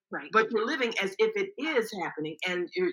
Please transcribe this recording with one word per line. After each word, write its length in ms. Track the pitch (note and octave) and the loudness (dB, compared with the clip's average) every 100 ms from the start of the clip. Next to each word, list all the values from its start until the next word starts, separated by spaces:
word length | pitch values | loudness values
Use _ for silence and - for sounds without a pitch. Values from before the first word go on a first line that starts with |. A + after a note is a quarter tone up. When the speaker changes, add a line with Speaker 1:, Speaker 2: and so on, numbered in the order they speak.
| _ | _
Speaker 1:
Right. 180 | E3 C#3+ | -8 0
Speaker 2:
but 180 | G#3 A3 | 2 4
you're 140 | A3+ A3+ | 2 0
living 320 | D4+ A#3+ G#3+ | 0 0 0
as 160 | F#3+ - | -2 2
if 180 | A3 G#3 | 2 2
it 160 | G3 - | -4 -2
is 340 | D4+ C#4+ A3 G3+ | 0 0 0 -2
happening, 340 | D#3 - D#3 A#3+ F#3 | -6 -4 -6 -4 -2
and 220 | F3+ F3 F#3 | -2 -2 0
you're 160 | F3+ | 0